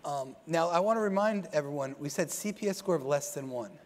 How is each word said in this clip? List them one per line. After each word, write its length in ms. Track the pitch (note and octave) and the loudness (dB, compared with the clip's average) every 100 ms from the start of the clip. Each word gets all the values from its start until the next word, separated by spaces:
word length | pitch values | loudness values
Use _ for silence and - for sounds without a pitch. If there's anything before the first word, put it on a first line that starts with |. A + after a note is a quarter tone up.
Um, 320 | D#3 C#3+ C3+ - - | -4 -4 -6 -10 -2
now, 220 | E3 E3+ | 2 4
I 100 | E3+ | 4
wanna 220 | G3+ A3+ | 4 4
remind 480 | G#3 G3 G#3 G#3 F3 | 4 4 2 2 0
everyone, 440 | D3+ C#3+ D3 C3+ C#3 | -2 0 -2 -4 -4
we 100 | D3 | -4
said 220 | - D3+ | -2 -2
C 220 | - G#3 | -2 -4
P 160 | G#3 G#3 | -2 -2
S 100 | F#3+ | -2
score 160 | - | 0
of 100 | E3 | 0
less 300 | C3 C#3+ - | 2 0 0
than 160 | D3 C3+ | -8 -6
one. 220 | B2+ G#2+ F#2+ | -6 -8 -12